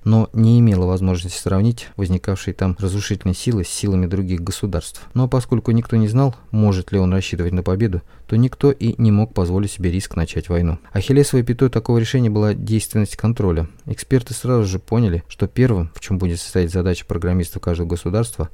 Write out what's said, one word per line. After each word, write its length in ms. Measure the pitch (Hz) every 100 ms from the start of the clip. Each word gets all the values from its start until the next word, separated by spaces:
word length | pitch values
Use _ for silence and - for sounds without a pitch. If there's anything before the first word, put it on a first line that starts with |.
| 107
но 240 | 110 107
не 280 | 107 113 120
имело 240 | 117 95 90
возможности 520 | 92 95 90 90 -
сравнить 520 | 92 95 113 117 - -
возникавшие 560 | 95 90 - 95 -
там 240 | - 95 87
разрушительные 560 | 98 101 - 98 95 90
силы 300 | - 113 87
с 20 |
силами 380 | - 101 92 90
других 360 | 95 92 90
государств. 640 | 87 - 104 82 - - -
Но 140 | 123 127
поскольку 440 | 131 - 117 -
никто 260 | 117 113 117
не 100 | 107
знал, 280 | 120 139 - -
может 420 | 110 107 92 -
ли 60 | 101
он 120 | 92
рассчитывать 400 | 92 - 90 87
на 120 | 90
победу, 380 | 90 95 113 87 - - -
то 100 | 113
никто 340 | 127 - 143
и 240 | - 120 -
не 100 | 113
мог 220 | 104 113
позволить 380 | - 87 92 104
себе 200 | - 90
риск 240 | 90 - -
начать 320 | 82 - -
войну. 320 | 87 85 80 -
Ахиллесовой 500 | 101 95 135 143 131
пятой 260 | 120 120 131
такого 280 | 120 117 120
решения 320 | 113 131 117
была 240 | 104 104
действенность 640 | 101 101 110 - 107 101 -
контроля. 520 | 110 117 101 80 82 - -
Эксперты 480 | 110 - 127 120
сразу 320 | 120 123 123 101
же 140 | 95
поняли, 440 | - 113 113 85 -
что 180 | - 98
первым, 440 | - 127 98 85 -
в 60 |
чём 160 | - 95
будет 220 | 90 82
состоять 320 | - 95 85
задача 340 | 92 90 87 -
программистов 560 | 82 87 90 85 -
каждого 260 | - 85 85
государства, 640 | 85 87 101 117 - 85